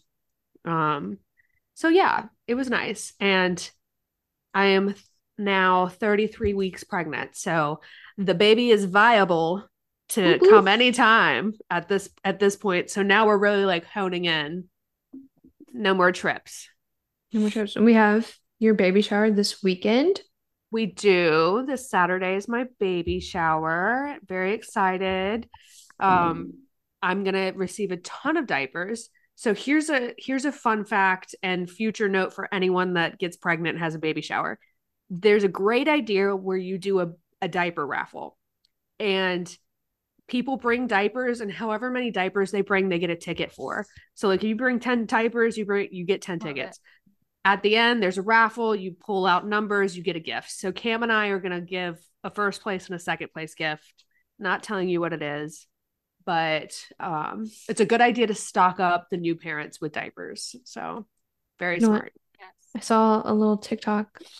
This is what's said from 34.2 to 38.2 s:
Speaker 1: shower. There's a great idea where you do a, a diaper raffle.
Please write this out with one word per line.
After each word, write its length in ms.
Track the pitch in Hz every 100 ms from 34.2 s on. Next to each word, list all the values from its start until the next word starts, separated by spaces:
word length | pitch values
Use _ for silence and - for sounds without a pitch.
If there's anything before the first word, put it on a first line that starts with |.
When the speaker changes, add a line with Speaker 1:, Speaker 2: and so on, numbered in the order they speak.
Speaker 1:
shower. 380 | 151 98 - 107 _ _ _ _ -
There's 340 | 175 208 208
a 40 | 196
great 400 | 165 196 247 254
idea 460 | 196 214 196 196 196
where 200 | 190 185
you 220 | 185 190
do 220 | 196 190
a, 120 | 170 170 _ _
a 60 | 185
diaper 360 | 180 175 170 143
raffle. 520 | - - -